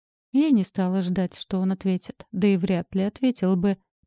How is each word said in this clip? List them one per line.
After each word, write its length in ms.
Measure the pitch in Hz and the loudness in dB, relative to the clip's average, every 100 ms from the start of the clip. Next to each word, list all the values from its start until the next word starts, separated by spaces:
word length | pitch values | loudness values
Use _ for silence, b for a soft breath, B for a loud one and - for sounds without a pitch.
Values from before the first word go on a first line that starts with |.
| _ _ _ | _ _ _
Я 180 | 262 311 | 0 4
не 140 | 240 | 2
стала 360 | 185 - 185 190 | 2 -2 -2 0
ждать, 340 | 180 185 180 - | 0 -2 -2 -6
что 220 | - 190 | -6 -2
он 120 | 190 | -2
ответит, 540 | 190 196 180 - - - | -2 -2 -2 -6 -20 -12
да 160 | - 202 | 0 2
и 100 | 190 | 2
вряд 360 | 170 180 170 | 2 -2 -2
ли 80 | 190 | -2
ответил 540 | 196 - 262 247 185 190 | -4 0 -2 0 0 2
бы. 220 | 202 190 _ _ | 0 -2 _ _